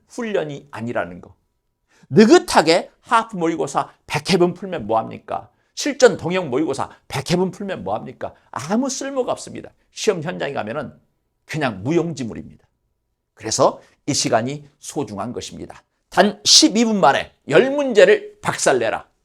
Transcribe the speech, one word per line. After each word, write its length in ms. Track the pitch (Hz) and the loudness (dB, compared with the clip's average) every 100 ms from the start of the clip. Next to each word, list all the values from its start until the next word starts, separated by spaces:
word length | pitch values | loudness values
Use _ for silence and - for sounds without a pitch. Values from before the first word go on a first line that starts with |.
| _ | _
훈련이 600 | - 226 190 151 139 - | -10 -4 -4 -4 -10 -14
아니라는 500 | - 117 113 87 87 | -12 -8 -6 -6 -10
거. 140 | - _ _ _ _ _ _ _ - | -20 _ _ _ _ _ _ _ 0
느긋하게 840 | 143 220 349 359 - 160 170 - _ | 6 8 8 6 2 4 2 0 _
하프 360 | - 226 226 185 | -2 0 0 -4
모의고사 540 | 165 165 143 165 135 _ - | -2 -2 -4 -4 -6 _ -8
백 240 | 147 - | -6 0
회분 240 | 180 175 | 2 2
풀면 320 | 175 196 160 104 | 0 -8 -8 -2
뭐합니까? 640 | 110 113 110 - - - _ _ | -2 -2 -12 -10 -10 -10 _ _
실전 420 | - 294 - 240 170 | -8 -6 4 4 4
동영 340 | 156 185 165 | -4 -4 -2
모의고사 400 | 127 160 127 92 - - | -2 -2 -4 -6 -10 -10
백 200 | 139 131 | -8 -2
회분 180 | 170 185 | 0 -2
풀면 320 | - 202 156 | -4 -8 -8
뭐합니까? 520 | 92 110 139 - 90 - _ | -6 -6 -6 -12 -14 -14 _
아무 360 | - 139 220 269 | -10 -2 -2 -2
쓸모가 440 | 254 277 277 240 | -4 -8 -6 -4
없습니다. 380 | 131 - 117 - _ _ | -4 -8 -14 -16 _ _
시험 320 | - - 180 | -4 0 0
현장에 300 | 156 180 151 | -2 -6 -6
가면은 400 | 127 107 139 113 - _ _ _ _ | -6 -6 -8 -10 -14 _ _ _ _
그냥 380 | - 160 135 98 | -10 -4 -4 -4
무용지물입니다. 840 | 110 170 170 139 113 80 - - _ _ _ _ _ _ _ | -2 0 0 -4 -10 -10 -16 -20 _ _ _ _ _ _ _
그래서 480 | _ 110 120 170 - _ _ - | _ -6 2 2 0 _ _ -6
이 80 | |
시간이 500 | 139 135 117 120 147 147 _ | -4 0 0 -2 -8 -16 _
소중한 540 | - 156 123 101 110 | -12 -8 -8 -8 -10
것입니다. 500 | 104 - 80 85 - _ _ _ | -10 -12 -14 -16 -18 _ _ _
단 320 | - 202 208 | 0 0 0
십이 400 | - - 311 202 | 4 6 6 4
분 160 | 226 208 | 2 4
만에 340 | 151 131 - _ - | 4 4 -2 _ 2
열 220 | 151 262 | 4 4
문제를 680 | 285 277 208 185 208 - - | 0 0 6 6 6 0 -10
박살내라. 680 | - - 175 131 113 80 - _ | -8 -2 2 2 0 -4 -10 _